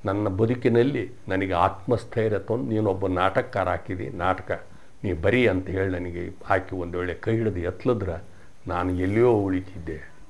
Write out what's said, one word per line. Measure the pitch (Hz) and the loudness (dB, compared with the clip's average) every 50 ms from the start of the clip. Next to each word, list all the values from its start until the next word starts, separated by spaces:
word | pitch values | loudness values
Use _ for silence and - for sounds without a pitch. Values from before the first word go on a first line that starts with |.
| - | -2
ನನ್ನ | 104 95 104 104 | -2 -2 0 0
ಬದುಕಿನಲ್ಲಿ | 98 92 95 113 113 123 117 - 123 113 117 120 139 147 127 98 92 - - - | 0 2 2 2 2 2 2 2 4 6 6 6 4 2 -2 -6 -6 -10 -14 -6
ನನಗೆ | - 95 95 98 95 90 | -2 0 0 0 2 4
ಆತ್ಮಸ್ಥೈರ್ಯ | 85 90 98 95 - - - 120 107 - - - 117 110 110 104 98 | 4 4 4 2 -2 0 0 0 0 0 -4 -2 0 2 2 2 0
ತಂದು, | - - 110 123 135 123 | 0 -2 -2 -2 0 0
"ನೀನೊಬ್ಬ | 107 107 110 101 92 95 95 | 2 2 4 2 2 2 0
ನಾಟಕಕಾರ | 92 92 87 92 95 - 131 120 - - 104 92 90 | 0 2 2 2 2 2 2 -2 0 -2 0 0 0
ಹಾಕಿದಿ, | 87 85 - - 95 98 - - | 0 -2 -4 -6 -6 -6 -6 -8
ನಾಟಕ | - 90 87 92 92 - - - 92 85 - - - - - - - - - | -6 0 0 0 0 0 -2 -6 -6 -6 -6 -16 -18 -18 -18 -18 -14 -6 -2
ನೀ | 104 110 | -2 -2
ಬರೀ" | 78 87 98 113 127 123 | 0 2 2 4 4 4
ಅಂತ | 110 95 92 92 95 | 4 2 2 -2 -2
ಹೇಳಿ | 95 95 95 98 92 87 | -2 -2 -2 -2 -2 -4
ನನಗೆ | 90 90 87 87 87 87 85 - - | -6 -6 -6 -8 -8 -8 -10 -12 -2
ಹಾಕಿ | - 95 95 90 - - | 0 0 0 0 -2 -6
ಒಂದು | 90 87 85 87 | -6 -6 -4 -4
ವೇಳೆ | 87 90 90 85 | -4 -4 -4 -4
ಕೈ | - - 113 | -4 -2 0
ಹಿಡಿದು | 113 113 113 110 90 87 | 0 2 2 0 0 0
ಎತ್ತಲಿದ್ರೆ | 85 87 92 - - 131 123 107 95 90 82 80 - - - - - - - - - | -2 -4 -4 0 0 0 2 2 0 -4 -4 -6 -10 -14 -16 -16 -16 -16 -16 -12 -6
ನಾನು | 87 87 87 90 92 92 | -4 -2 0 0 0 0
ಎಲ್ಲಿಯೋ | 92 92 95 104 113 120 123 | 2 0 2 4 6 6 8
ಉಳಿತಿದ್ದೆ. | 117 104 98 98 95 92 92 - - 85 82 82 78 73 - - - - - | 6 6 4 2 0 -2 -4 -6 -12 -10 -8 -8 -10 -10 -12 -14 -16 -18 -18